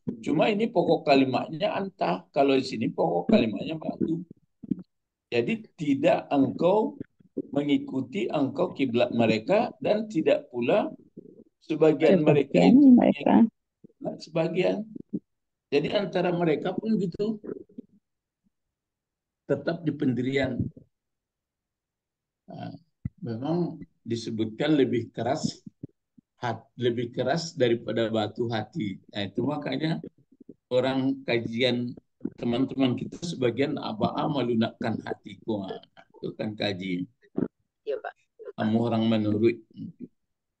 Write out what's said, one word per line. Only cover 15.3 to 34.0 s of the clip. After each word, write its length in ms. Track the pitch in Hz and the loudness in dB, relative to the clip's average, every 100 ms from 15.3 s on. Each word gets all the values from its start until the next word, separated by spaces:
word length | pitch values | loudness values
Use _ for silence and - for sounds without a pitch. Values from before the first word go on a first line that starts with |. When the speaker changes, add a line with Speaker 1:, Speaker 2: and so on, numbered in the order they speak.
| _ _ _ _ | _ _ _ _
Speaker 1:
Jadi 220 | 143 151 | -2 0
antara 400 | - 190 185 175 | -2 -2 0 0
mereka 440 | 170 170 147 180 | 0 0 0 -2
pun 200 | 185 220 214 | -4 -2 0
gitu. 420 | 180 - 208 214 - - - - - _ _ _ _ _ _ _ _ _ _ _ _ _ _ _ - | -2 -2 -4 -4 -10 -12 -14 -20 -20 _ _ _ _ _ _ _ _ _ _ _ _ _ _ _ -4
Tetap 340 | 143 - 170 | -2 -2 -4
di 100 | 156 | -4
pendirian. 640 | - 131 120 123 135 127 117 - - _ _ _ _ _ _ _ _ _ _ _ _ _ _ _ _ _ | -2 -2 0 -2 -2 -2 -4 -6 -8 _ _ _ _ _ _ _ _ _ _ _ _ _ _ _ _ _
Nah, 240 | - - - _ _ - - | -16 -14 -16 _ _ -16 -12
memang 600 | 123 113 139 170 160 - - _ | -10 -8 -4 -2 -2 -6 -16 _
disebutkan 720 | - 113 120 110 110 - 147 | -8 -6 -6 -4 -6 -2 0
lebih 360 | 151 120 113 - | 2 2 0 -4
keras 520 | - 117 151 - - - - - _ _ _ _ _ | -6 -4 -2 -4 -6 -14 -18 -20 _ _ _ _ _
hat-, 320 | 123 113 - - | -6 -6 -10 -2
lebih 340 | 120 117 117 | -2 0 -4
keras 440 | - 123 165 - | -2 -2 -2 -4
daripada 520 | - 123 117 - 117 110 | 0 2 2 0 -2 0
batu 380 | 110 104 - 117 | 0 -2 -2 -4
hati. 520 | 110 - - 104 92 - | -2 -4 -6 -6 -6 -10
Nah, 120 | 104 | -8
itu 180 | 98 - | -6 -4
makanya 560 | 127 147 139 135 156 160 - - _ _ - - _ | -4 -4 -4 -4 -2 -4 -6 -18 _ _ -20 -20 _
orang 540 | 123 131 131 131 135 | 0 2 0 0 -2
kajian 680 | - 120 113 113 127 120 123 - _ _ - | -2 -2 -2 0 0 0 -4 -8 _ _ -12
teman-teman 600 | - 120 117 135 131 131 | -6 -4 0 -2 2 0
kita 240 | 113 - - | 0 -4 -8
sebagian 520 | 175 139 123 117 147 - | -10 -2 -2 0 -2 -2
apa 380 | - - | -6 -4